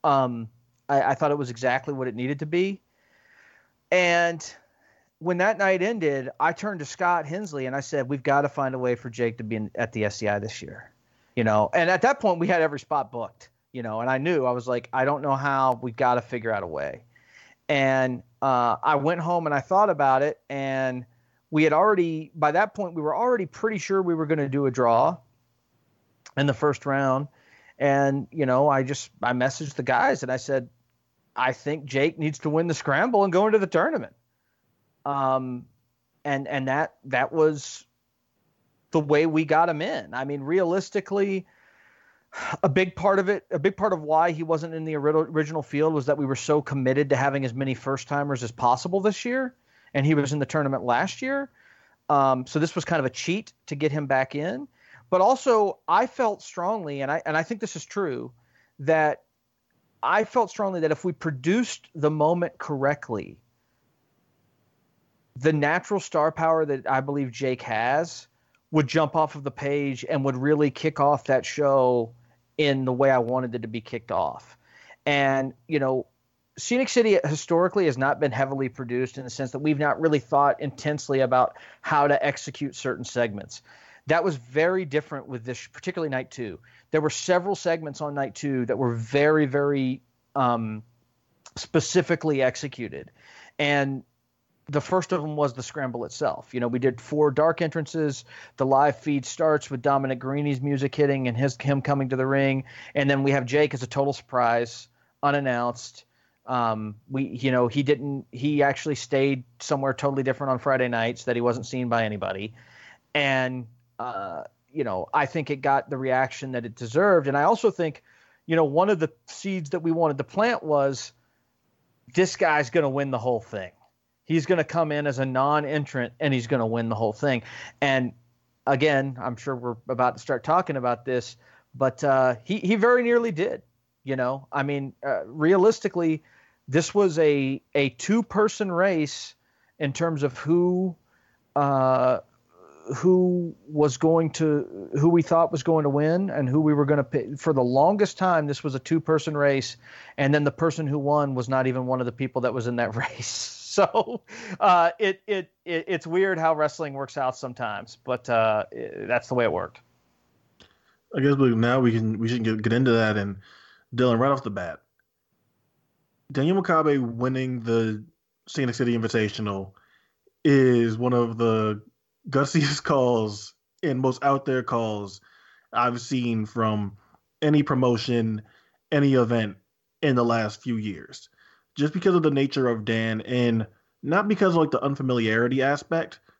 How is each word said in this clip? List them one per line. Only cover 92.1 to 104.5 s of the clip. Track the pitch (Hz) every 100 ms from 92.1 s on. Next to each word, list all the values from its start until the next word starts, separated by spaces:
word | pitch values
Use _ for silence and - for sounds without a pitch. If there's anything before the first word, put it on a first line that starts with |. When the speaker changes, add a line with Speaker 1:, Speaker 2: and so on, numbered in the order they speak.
| 170 156 139
Speaker 1:
executed. | 127 - 143 131 113 67 - _ _ - - -
And | 143 143 139 135 - _ _ _ _ _ -
the | 147
first | - 185 -
of | 180
'em | 151 151
was | 143
the | 123
scramble | 120 151 131 120 117
itself. | - 135 - -
You | 123
know, | 120
we | 123
did | 131 117
four | - 151 151
dark | 131 156 165
entrances. | 165 165 147 165 151 135 - - - -
The | 135
live | 135 147 -
feed | 156 143 131
starts | - 160 151 -
with | 135
Dominic | 143 139 135 127
Garini's | 127 143 147 135
music | 143 139 139 -
hitting | 143 139 127
and | 117
his, | 139 -
him | 139 139
coming | 139 143 131
to | 131
the | 131
ring. | 139 135 135 127 - -
And | - 139
then | 139
we | 139
have | 139 123
Jake | 143 151
as | 131
a | 120
total | 139 139
surprise, | 135 - 127 120